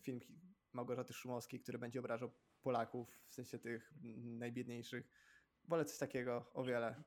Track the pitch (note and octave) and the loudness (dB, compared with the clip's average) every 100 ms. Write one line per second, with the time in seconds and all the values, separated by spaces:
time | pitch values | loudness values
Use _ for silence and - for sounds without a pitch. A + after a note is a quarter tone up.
0 | - B2 - A2 F3+ - _ B2+ B2 B2 | -4 -4 -6 -18 -20 -20 _ -4 0 0
1 | A#2+ A#2 B2+ A#2+ - B2 - A#2+ A#2+ B2+ | -2 -4 -2 -2 -2 -8 -4 -4 -2 -2
2 | A#2+ A#2 A#2+ - _ _ C3+ A#2+ A2+ B2 | 0 0 0 -6 _ _ 4 4 4 0
3 | A2+ - - - A#2+ A#2+ A#2 A#2 - D3 | -6 -12 -14 -8 -6 -4 -2 -4 -6 -12
4 | A#2 A#2+ A#2+ A#2 A#2+ B2 B2 A#2+ A#2+ B2 | -10 -6 -6 -2 -2 -2 -2 -4 -4 -6
5 | - - - - _ _ - E3 D3 - | -6 -16 -20 -20 _ _ 2 4 4 2
6 | C#3 C3 B2 A#2+ - - B2+ A#2+ A2+ A#2 | 2 2 2 2 0 0 4 4 4 0